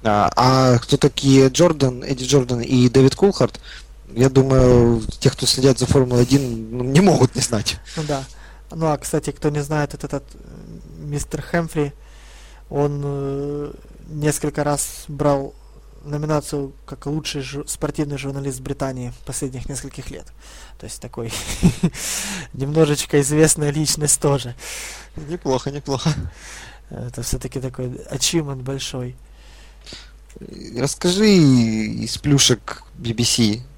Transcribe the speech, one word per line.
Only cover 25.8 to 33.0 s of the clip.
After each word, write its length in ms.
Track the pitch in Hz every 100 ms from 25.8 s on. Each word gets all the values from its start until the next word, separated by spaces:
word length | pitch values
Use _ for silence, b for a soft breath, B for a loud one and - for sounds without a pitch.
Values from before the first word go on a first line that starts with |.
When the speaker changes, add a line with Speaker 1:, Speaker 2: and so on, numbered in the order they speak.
| 143 135 165 143 - B B B B B -
Speaker 2:
Это 320 | - 123 120
все-таки 380 | 120 131 131 135
такой 400 | 127 127 127 127 -
ачивмент 520 | 139 - 170 147 135
большой. 540 | 127 139 - 131 123 123 - B B B B B B B B B - - - - 76 117
Speaker 1:
Расскажи 500 | 135 - 180 185 214
из 920 | 190 147 127 113 110 110 113 110 -
плюшек 640 | 147 139 - 120 - - -
би 180 | -